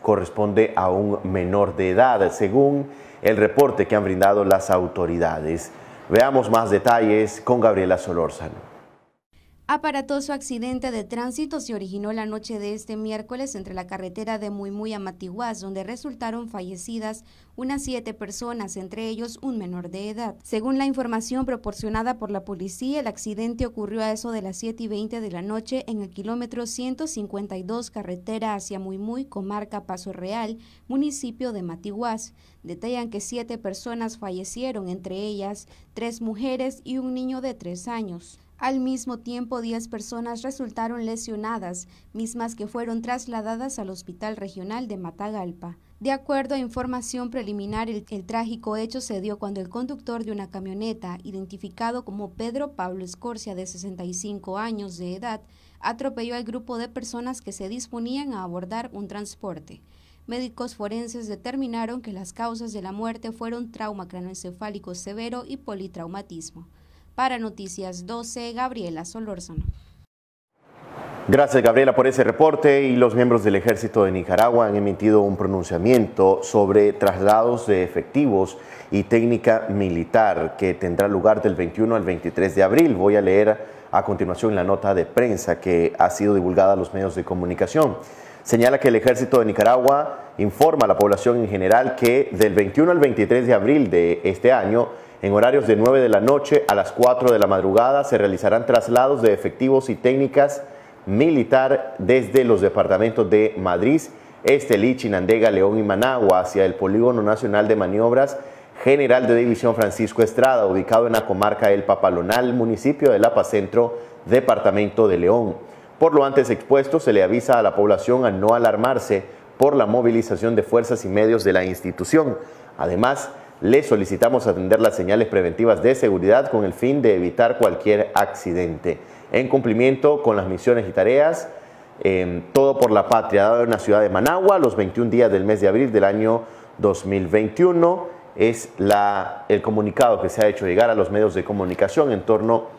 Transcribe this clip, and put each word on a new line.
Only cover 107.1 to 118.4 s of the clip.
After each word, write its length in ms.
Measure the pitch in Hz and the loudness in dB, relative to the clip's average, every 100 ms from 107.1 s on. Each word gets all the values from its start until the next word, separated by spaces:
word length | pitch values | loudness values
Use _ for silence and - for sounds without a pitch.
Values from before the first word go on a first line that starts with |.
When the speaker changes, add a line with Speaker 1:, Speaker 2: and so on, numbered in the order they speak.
| 120 | 2
Speaker 1:
Nacional 460 | 104 110 117 104 107 | 0 0 0 2 2
de 80 | 107 | 2
Maniobras 600 | 92 101 113 123 139 - - - - - | 2 2 2 4 2 -2 -14 -20 -20 -2
General 440 | 123 143 135 127 120 | 2 4 6 4 6
de 80 | 117 | 4
División 400 | 120 110 120 110 | 4 2 0 2
Francisco 480 | 104 - 110 - | 0 0 -4 2
Estrada, 420 | 110 - 131 127 98 | 2 4 4 4 2
ubicado 400 | 95 - 113 117 | 0 2 2 4
en 80 | |
la 140 | 113 - | 0 0
comarca 440 | 95 104 104 107 | 0 0 2 2
El 120 | 101 | 2
Papalonal, 720 | 98 95 95 87 90 117 127 123 | 2 2 2 2 0 0 0 0
municipio 560 | 113 104 135 - 143 | 0 0 -2 2 4
de 80 | 104 | 6
Lapa 240 | 117 - | 4 4
Centro, 560 | 110 107 95 110 117 - - - - | 2 0 2 2 2 -2 -12 -18 2
departamento 800 | 120 - 110 104 98 101 - 107 | 2 4 2 2 2 0 4 4
de 120 | 87 | 4
León. 360 | 87 117 107 80 - - - - | 4 2 0 -6 -12 -20 -20 2
Por 160 | 160 147 | 4 6
lo 100 | 139 | 4
antes 240 | 139 120 | 2 2
expuesto, 500 | 107 - 139 135 160 | -2 4 2 4 0
se 140 | 131 | 4
le 80 | 104 | 4
avisa 380 | 92 120 - 120 | 4 2 2 4
a 20 | |
la 140 | 104 85 | 4 2
población 500 | 104 95 - 127 123 | 4 2 2 2 2
a 60 | |
no 240 | 95 | 2